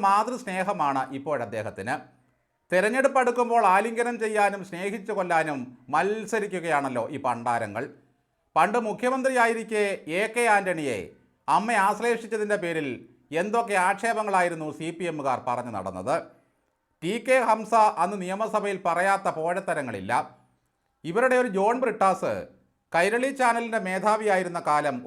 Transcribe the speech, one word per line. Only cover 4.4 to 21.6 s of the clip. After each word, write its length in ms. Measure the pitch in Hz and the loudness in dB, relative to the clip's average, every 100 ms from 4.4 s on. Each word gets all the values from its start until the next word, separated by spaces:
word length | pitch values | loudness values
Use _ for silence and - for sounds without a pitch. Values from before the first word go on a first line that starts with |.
| 202 196 185 | 2 0 -8
സ്നേഹിച്ചു 460 | 175 202 214 196 190 | -8 -6 -8 -6 -4
കൊല്ലാനും 440 | 180 165 156 139 117 - - | 0 2 0 -4 -8 -14 -2
മത്സരിക്കുകയാണല്ലോ 1120 | 147 190 220 202 226 202 180 165 143 139 120 113 135 | 0 0 -2 -4 -4 -2 -4 0 0 0 -2 -4 -4
ഈ 40 | 131 | -4
പണ്ടാരങ്ങൾ. 580 | 117 117 117 107 104 143 - _ _ _ _ _ 156 | -2 -2 -2 -2 -6 -8 -12 _ _ _ _ _ 2
പണ്ട് 240 | 180 233 220 | 2 2 -2
മുഖ്യമന്ത്രിയായിരിക്കെ 1000 | 196 247 262 262 254 233 226 214 214 202 190 - 170 | -2 -2 0 0 4 2 2 -2 -2 0 -2 -4 -2
എ 40 | 214 | -2
കെ 100 | 233 233 208 | 0 4 4
ആന്റണിയെ 420 | 185 165 143 107 80 - _ _ - | 2 -2 -2 -4 -6 -14 _ _ 2
അമ്മ 300 | 160 214 220 196 | 2 4 2 2
ആശ്ലേഷിച്ചതിൻ്റെ 720 | 202 233 226 226 220 208 208 | 2 0 -2 -2 -4 0 0
പേരിൽ 260 | 170 160 139 110 - _ - 151 | 0 -2 -4 -6 -12 _ -6 -4
എന്തൊക്കെ 360 | 202 233 214 202 180 | 0 0 0 2 2
ആക്ഷേപങ്ങളായിരുന്നു 800 | 196 233 220 208 190 175 160 151 143 | 2 0 -2 0 2 2 0 -8 -8
സി 100 | 165 165 | -8 -6
പി 100 | 175 | -6
എമ്മുകാർ 280 | 156 139 120 - | -4 -2 -2 -2
പറഞ്ഞു 260 | 120 117 104 | -4 -4 -8
നടന്നത്. 380 | 95 92 98 165 - - _ _ _ _ _ _ | -8 -6 -2 -4 -4 -18 _ _ _ _ _ _
ടി 80 | 165 226 262 | -6 -4 2
കെ 100 | 254 240 | 2 4
ഹംസ 260 | 220 214 226 214 156 | 0 2 4 4 4
അന്ന് 120 | 180 202 | -2 -2
നിയമസഭയിൽ 560 | 180 190 220 214 202 190 175 | -6 -4 -2 -2 -2 -4 -2
പറയാത്ത 420 | 170 190 196 190 156 | 0 2 2 0 -2
പോഴത്തരങ്ങളില്ല. 760 | 160 190 190 156 131 101 95 127 - - _ _ _ _ _ _ | -2 -2 -4 -4 -4 -6 -2 -2 -2 -10 _ _ _ _ _ _
ഇവരുടെ 320 | 151 185 254 254 | -6 0 2 4
ഒരു 80 | 247 | 2
ജോൺ 180 | 190 | 2